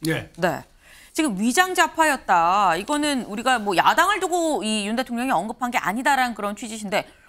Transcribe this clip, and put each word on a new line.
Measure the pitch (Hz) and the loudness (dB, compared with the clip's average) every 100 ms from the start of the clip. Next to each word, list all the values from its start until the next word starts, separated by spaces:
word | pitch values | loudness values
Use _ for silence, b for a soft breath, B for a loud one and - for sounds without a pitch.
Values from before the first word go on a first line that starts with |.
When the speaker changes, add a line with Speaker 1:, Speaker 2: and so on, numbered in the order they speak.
Speaker 1:
네. | 156 156 - - | -4 -4 -6 -2
Speaker 2:
네. | 170 147 - _ B B B | -2 -2 -8 _ B B B
지금 | - 311 185 | -2 -2 0
위장 | 226 349 370 | 0 2 2
좌파였다. | 359 330 - 311 262 - 180 165 196 196 165 | 2 2 2 2 2 2 2 4 4 2 0
이거는 | 208 196 196 247 | 0 -2 0 -2
우리가 | - 208 240 247 | -4 -4 0 0
뭐 | 202 | 0
야당을 | 170 170 220 359 415 | 2 4 4 4 2
두고 | 370 349 330 254 | 0 0 0 0
이 | 214 220 202 | -2 -2 -2
윤 | 233 | -4
대통령이 | 254 233 254 | -4 -4 -2
언급한 | 185 208 240 247 | -2 -2 -6 -4
게 | 247 | -4
아니다라는 | 165 214 285 269 254 | -2 -2 0 2 0
그런 | 220 202 208 | -2 -6 -8
취지신데 | 233 220 208 185 - B | -10 -10 -4 -4 -4 B